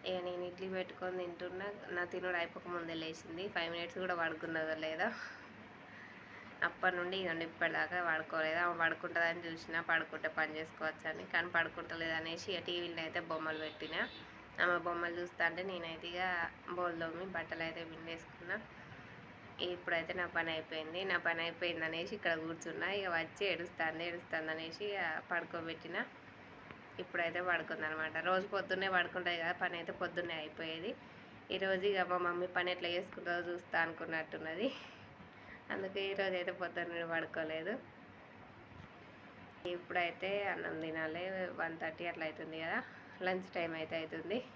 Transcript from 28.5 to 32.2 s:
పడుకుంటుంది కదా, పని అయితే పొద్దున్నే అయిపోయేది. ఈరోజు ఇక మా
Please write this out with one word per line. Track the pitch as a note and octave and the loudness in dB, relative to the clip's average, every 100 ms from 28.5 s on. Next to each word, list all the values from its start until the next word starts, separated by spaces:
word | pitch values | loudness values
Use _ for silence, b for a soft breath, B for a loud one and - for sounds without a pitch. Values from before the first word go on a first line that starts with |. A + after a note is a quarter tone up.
| G3+ F#3+ F#3+ F#3+ F#3 | 0 2 2 6 6
పడుకుంటుంది | F3 F#3 F3 E3+ | 4 2 2 2
కదా, | E3 F3+ | 2 2
పని | F3+ E3+ | 2 0
అయితే | E3+ - | -4 0
పొద్దున్నే | F3 E3+ E3+ | 0 2 0
అయిపోయేది. | D#3+ D#3 - E3 D#3+ F#3+ - B B B B - | -2 -4 -4 -4 -2 -4 -4 B B B B -2
ఈరోజు | F#3+ F#3+ F#3+ G3+ | 2 4 6 6
ఇక | G3 F3+ | 6 6
మా | F3+ | 4